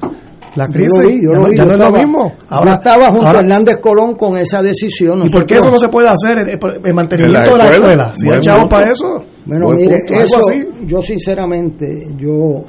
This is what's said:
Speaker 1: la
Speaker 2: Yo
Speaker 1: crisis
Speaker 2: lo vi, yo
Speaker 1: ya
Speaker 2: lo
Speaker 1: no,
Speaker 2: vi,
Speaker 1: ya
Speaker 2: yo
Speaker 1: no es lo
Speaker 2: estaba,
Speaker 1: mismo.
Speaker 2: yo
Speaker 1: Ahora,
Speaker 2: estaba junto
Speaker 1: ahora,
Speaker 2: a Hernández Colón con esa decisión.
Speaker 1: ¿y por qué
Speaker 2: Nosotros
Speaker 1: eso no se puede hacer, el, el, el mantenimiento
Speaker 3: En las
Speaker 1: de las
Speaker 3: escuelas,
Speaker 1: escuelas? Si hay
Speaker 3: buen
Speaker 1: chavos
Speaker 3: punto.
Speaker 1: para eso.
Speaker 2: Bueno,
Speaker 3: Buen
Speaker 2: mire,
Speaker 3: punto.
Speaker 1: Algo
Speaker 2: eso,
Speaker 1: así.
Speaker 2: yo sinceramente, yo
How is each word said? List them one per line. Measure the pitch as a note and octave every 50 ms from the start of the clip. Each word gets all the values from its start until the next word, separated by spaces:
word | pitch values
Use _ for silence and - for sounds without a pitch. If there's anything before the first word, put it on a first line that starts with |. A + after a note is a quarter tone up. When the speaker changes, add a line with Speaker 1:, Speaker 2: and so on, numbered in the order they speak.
| - - - - - - - - - - -
Speaker 1:
la | C#3+ C3+
Speaker 2:
Yo | C#3
Speaker 1:
crisis | C#3 C#3+ - E3 F#3 F#3+
Speaker 2:
lo | F3+ G#3+
vi, | B3 B3+
yo | F3+ D#3
Speaker 1:
ya | E3
Speaker 2:
lo | F#3
Speaker 1:
no, | F#3+ G3+
Speaker 2:
vi, | G#3+
Speaker 1:
ya | -
Speaker 2:
yo | F3+ F3
Speaker 1:
no |
es | G3 G3+
lo | G#3+
Speaker 2:
estaba, | G3 G3+ A3
Speaker 1:
mismo. | C#4+ D4 D4+ D4+ A#3+ E3+
Speaker 2:
yo | - - - -
Speaker 1:
Ahora, | - C#3 F3 F#3 F#3+
Speaker 2:
estaba | F#3 F#3+ A#3+ A3+ A#3+ C4 B3+
junto | G3 A3+ A3+
Speaker 1:
ahora, | D#3 F#3+ G#3+
Speaker 2:
a |
Hernández | F#3 F#3 G3 G#3 A3 A#3 A3
Colón | G#3+ - A3 G#3 G#3+ A3 A#3 A3+
con | - G#3+ G3+ F#3
esa | F#3 F3 E3+ G3+ G3
decisión. | F#3+ G3+ F#3+ - G#3+ G#3 - - F3+ E3 F3 F#3+ E3+
Speaker 1:
¿y | E3+
por | D#3+ F3+ D#3+
qué | - A3
Speaker 2:
Nosotros | A#3+
Speaker 1:
eso | F#3+ -
no | B3 A#3+
se | A#3+ A3+
puede | A#3 A#3+ A#3+ A#3
hacer, | G3+ D#3+ G3 A3+ A#3 A3+
el, | G3+ -
el, | G3+ D#3+ - F#3+ E3 E3 -
el | F#3 E3+
mantenimiento | F3 E3+ E3 F#3 E3 E3 E3 - B2 A#2 -
Speaker 3:
En | B3 A#3
las |
Speaker 1:
de |
las | A3 -
Speaker 3:
escuelas, | D#3+ F#3+ A#3 F#3+ E3+ D3 B2+ A#2 -
Speaker 1:
escuelas? | -
Si | -
hay | D3
Speaker 3:
buen | D#3+ -
Speaker 1:
chavos | D#3 F#3+ G3+ G#3+
Speaker 3:
punto. | A3+ - G#3
Speaker 1:
para | G3+ G3+ A3+
eso. | B3+ B3+ F4 F#4 F4 - - - - _ -
Speaker 2:
Bueno, | C#3+ D3 D#3+ F3
Speaker 3:
Buen | - E3 F3
Speaker 2:
mire, | F3+ F#3 F3 F#3
Speaker 3:
punto. | - - F#3+
Speaker 1:
Algo | G#3+ A#3
Speaker 2:
eso, | F#3+ A#3+ A#3 A3 -
Speaker 1:
así. | B3 C#4 C#4 F#4+ - - A3+
Speaker 2:
yo | D#3 E3+ F#3
sinceramente, | F3 - A3 F3+ - F#3+ F#3+ F#3+ F#3 F3 F3 F3 F3 D#3+ D#3 - D3+ C#3+ D#3 D3+ D#3+ D#3 C#3+
yo | C3+ C#3 D3 D3+ D3+ D#3+ D#3 C#3+ B2+ C3